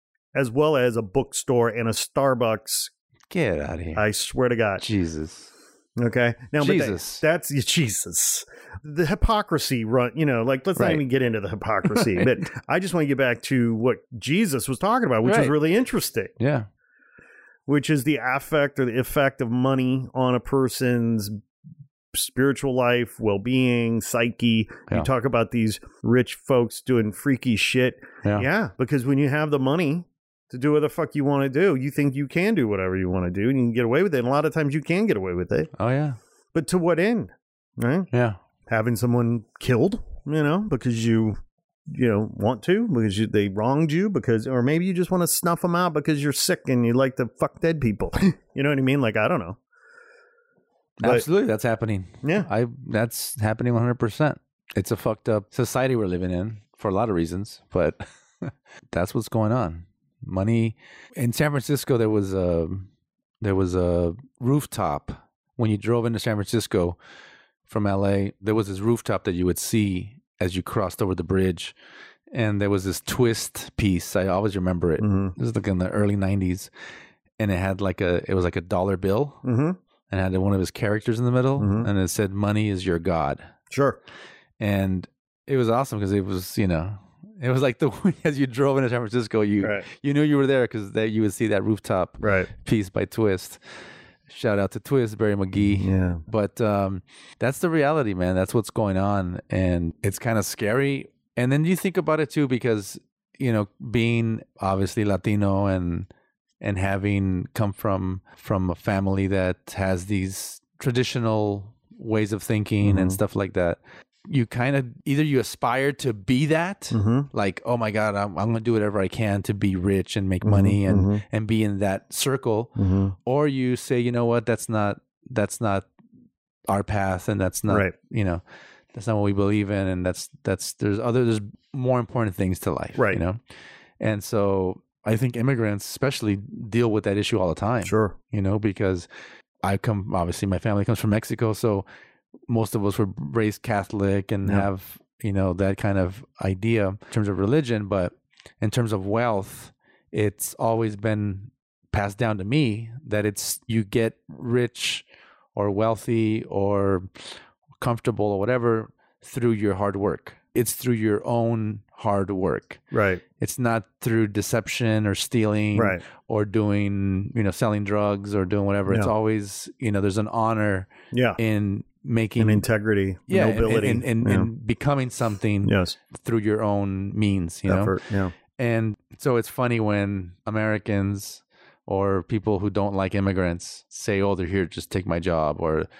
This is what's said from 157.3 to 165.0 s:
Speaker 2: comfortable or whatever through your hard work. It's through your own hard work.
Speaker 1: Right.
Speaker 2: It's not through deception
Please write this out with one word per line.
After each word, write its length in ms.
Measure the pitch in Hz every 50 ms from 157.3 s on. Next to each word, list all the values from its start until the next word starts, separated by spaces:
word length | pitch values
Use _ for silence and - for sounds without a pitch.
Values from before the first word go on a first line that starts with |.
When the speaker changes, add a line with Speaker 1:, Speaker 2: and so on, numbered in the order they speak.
| - - - - _ _ _ _ - -
Speaker 2:
comfortable 460 | - 127 120 113 - 127 110 101 104
or 120 | 104 101 95
whatever 540 | 101 113 127 123 117 120 113 110 107 - _ _ _ _ _ _ -
through 300 | - - 131 117 120 113
your 220 | 104 107 101 98
hard 220 | 95 101 101 98
work. 400 | 98 98 98 73 - - - - _ _ _ -
It's 200 | 123 117 - -
through 200 | - - 123 120
your 300 | 110 107 107 104 104 -
own 540 | - 120 117 117 117 117 110 107 107 107 104 - _ _
hard 380 | - - 110 101 98 98 92
work. 500 | 101 92 92 87 64 - - - - - _ -
Speaker 1:
Right. 300 | - 117 104 95 92 90 - _ _ -
Speaker 2:
It's 180 | 113 - - -
not 260 | 123 117 117 113 - _ _ -
through 280 | - 123 113 113 110 104
deception 800 | 101 104 98 - - 113 104 - - - 123 110 110 110